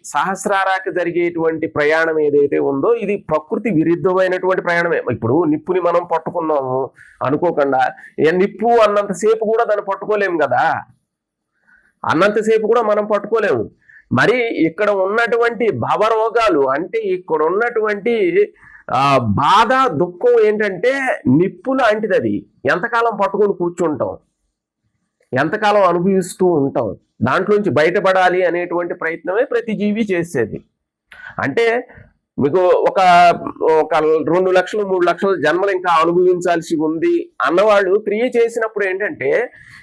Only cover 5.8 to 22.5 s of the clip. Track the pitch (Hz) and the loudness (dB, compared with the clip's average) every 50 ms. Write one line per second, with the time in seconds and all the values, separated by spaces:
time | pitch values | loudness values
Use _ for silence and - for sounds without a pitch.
5.8 | 175 175 170 175 175 175 170 160 - 180 170 175 165 160 156 143 135 131 127 135 | 0 0 0 0 0 -2 -4 -4 -4 -6 -6 -4 -2 -2 -2 -2 -2 -2 -4 -4
6.8 | 135 120 - - - - _ - - 127 139 151 170 175 160 - 143 139 131 127 | -4 -6 -8 -16 -20 -20 _ -6 -4 -2 -2 0 0 0 0 0 0 0 2 0
7.8 | 131 127 - - - - - - 135 156 170 185 190 202 - - 214 233 233 233 | 0 -2 -4 -8 -16 -14 -4 0 0 2 2 2 0 0 -2 -2 0 2 4 4
8.8 | 220 208 202 208 202 196 190 - 214 214 226 220 220 208 226 226 233 220 208 202 | 4 4 2 0 -2 -2 -4 -2 0 0 0 0 0 0 0 0 0 0 -2 -2
9.8 | 202 196 196 196 208 196 214 208 202 190 175 165 147 135 123 123 147 165 143 110 | -2 -4 -6 -6 -4 -4 -2 0 0 0 0 0 0 0 0 0 0 0 -2 -4
10.8 | - - _ _ _ _ _ _ _ _ _ _ _ _ _ _ _ _ _ _ | -6 -12 _ _ _ _ _ _ _ _ _ _ _ _ _ _ _ _ _ _
11.8 | _ _ _ _ - - 120 156 185 208 208 220 208 214 226 214 208 214 233 247 | _ _ _ _ -6 -2 0 2 2 2 2 0 0 2 2 2 2 2 0 0
12.8 | 226 214 208 214 208 208 214 202 202 202 220 226 214 190 151 117 101 - - _ | 2 0 0 0 0 -2 -2 -4 -2 -2 -2 0 0 0 -2 -2 -4 -6 -12 _
13.8 | _ _ - - _ - - 123 139 165 233 254 233 233 - 156 156 160 170 - | _ _ -20 -20 _ -2 0 2 2 2 2 0 -2 -2 -2 -2 -2 -2 -2 -2
14.8 | 208 208 208 196 185 196 208 220 233 226 214 233 233 233 240 190 240 220 165 123 | 0 0 0 0 0 0 0 0 0 0 0 0 0 0 -2 -2 -2 -2 -2 -2
15.8 | 120 131 151 170 202 220 233 220 220 226 220 233 226 214 175 147 139 131 135 143 | -2 -2 0 0 0 2 2 0 0 0 0 0 2 2 2 2 2 0 0 -2
16.8 | 175 - - 226 220 196 185 180 180 - 160 156 156 160 180 202 233 240 233 226 | -4 -6 -6 -4 -4 -4 -4 -4 -4 -4 -2 0 0 0 0 0 -2 -2 -2 -2
17.8 | 214 214 208 202 180 233 240 226 202 170 165 190 208 - - _ - - - - | -2 -2 -2 -4 -2 -2 0 0 0 0 2 2 0 0 -4 _ -20 -20 -20 -20
18.8 | _ - - 123 135 139 139 135 123 110 101 - 139 151 185 202 233 214 262 262 | _ -4 -2 0 2 2 2 2 2 0 0 0 2 4 4 4 4 4 2 2
19.8 | 262 254 - 139 180 175 180 - - 247 240 233 214 214 214 208 220 208 190 170 | 2 0 0 -2 -4 -4 -4 0 2 4 4 4 4 4 2 0 -2 -4 -4 -2
20.8 | 170 247 269 277 269 254 - - - - 127 151 175 190 175 - - 254 269 262 | -2 -2 -2 -2 -2 -4 -4 -2 0 2 2 2 2 0 -2 -6 -6 -4 -2 0
21.8 | 262 220 214 220 208 - 185 165 127 110 101 98 - - | 2 2 2 0 0 -2 0 0 0 -2 -4 -6 -8 -12